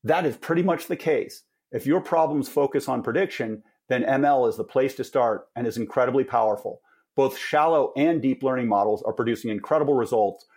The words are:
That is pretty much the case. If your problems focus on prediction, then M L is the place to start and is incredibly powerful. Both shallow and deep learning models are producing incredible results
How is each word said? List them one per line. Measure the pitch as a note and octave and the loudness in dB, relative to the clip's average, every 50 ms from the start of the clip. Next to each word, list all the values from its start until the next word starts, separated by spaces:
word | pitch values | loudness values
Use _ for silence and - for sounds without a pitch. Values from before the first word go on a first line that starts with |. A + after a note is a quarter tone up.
| - | -2
That | A2+ D#3 F3+ F3 | -2 0 0 0
is | D3 A2+ | -2 -4
pretty | - - - E3 F3 | -4 -4 -2 0 0
much | F3 F#3+ E3+ E3 - | 2 0 -2 -2 -4
the | - F3+ | -8 -10
case. | - - E3 D3+ A#2+ - - - - _ _ _ _ _ _ | -4 -2 0 0 0 -2 -6 -12 -20 _ _ _ _ _ _
If | - A2+ - | -10 -6 -2
your | C3 D#3 F#3 | 0 0 0
problems | F#3 - F3 E3 D#3+ D3+ D3+ C#3+ C3+ - | 0 0 2 2 2 2 0 -2 -4 -2
focus | - D3 C#3+ C3+ - C#3 - - | 0 0 0 2 0 -4 -2 -2
on | B2+ A#2+ | -4 -4
prediction, | A#2 B2 A#2 E3+ G3 - - - B2 A2 A2 G#2 - _ _ _ _ _ | -4 -2 0 0 -2 -2 -4 -6 -6 -6 -6 -10 -12 _ _ _ _ _
then | B2+ B2 A2 | -2 -2 0
M | - C3+ C#3 C#3+ | 0 2 2 4
L | C#3+ C#3+ C3 B2 | 4 4 4 2
is | A2+ G#2+ | 2 0
the | A2 A2 | -2 -8
place | - - C3 C3+ C3+ - | -2 0 0 0 0 -2
to | - A#2+ | -6 -10
start | - - C#3 B2 A#2 G#2+ - - _ _ | -2 0 2 2 2 0 -2 -6 _ _
and | A#2 B2 | -6 -4
is | A2+ G2+ | -4 -4
incredibly | A#2+ A2+ G2+ - C3+ B2 B2+ B2 C#3 B2+ | -4 -8 -2 0 0 2 2 2 0 0
powerful. | C3 - A#2 A2+ A2 G#2 G#2 - - - - _ _ _ _ _ _ _ | 2 0 2 2 2 0 -2 -4 -10 -12 -12 _ _ _ _ _ _ _
Both | - C#3 C3 C3+ - | 0 0 0 0 -4
shallow | - - - D3+ D3+ E3 E3 D3+ C3 - - | -6 0 2 2 4 4 4 2 2 0 0
and | C#3 D3 E3 E3+ D#3 | 0 2 2 2 2
deep | A#2+ C3+ B2+ - | 0 0 0 0
learning | C3 C3 C3 B2+ B2 A2+ | 0 -2 0 0 0 2
models | G#2 G2+ G2+ G#2+ G#2 G#2 | 2 2 4 2 0 0
are | - A2 | -2 -4
producing | A2 - A#2 A#2 A#2 - - A2+ | -2 -2 -2 -2 -2 -2 -4 -6
incredible | G#2+ G2+ - - D3+ D#3 D3+ C#3 C#3+ | -6 -6 -2 0 0 2 2 2 2
results | B2+ A2+ G#2 B2+ A2+ G#2 G2 F#2+ - - _ _ | 0 0 0 2 2 2 0 -2 -8 -20 _ _